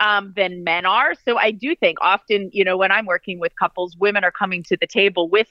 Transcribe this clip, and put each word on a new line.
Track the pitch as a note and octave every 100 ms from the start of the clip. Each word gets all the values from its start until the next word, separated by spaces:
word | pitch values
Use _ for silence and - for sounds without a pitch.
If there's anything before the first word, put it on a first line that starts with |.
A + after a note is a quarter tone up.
um, | G#3+ G#3 G3 F#3+
than | F#3 F3+
men | E3+ E3+
are. | F#3 G#3+ C#4+ E4+
So | - A#3+
I | A3
do | G#3+ B3 E4+
think | F#3+ D#3+
often, | F3 G3 - G#3 G3
you | G3
know, | F#3 F#3
when | F#3+
I'm | G3+ G#3+
working | F3+ - F3+
with | E3+ -
couples, | F3+ - F3+ E3+
women | G3 G#3
are | F#3
coming | - G3 F3+
to | E3+ F#3
the | E3+
table | A#3+ G3+ F#3 E3+
with | G3+ A3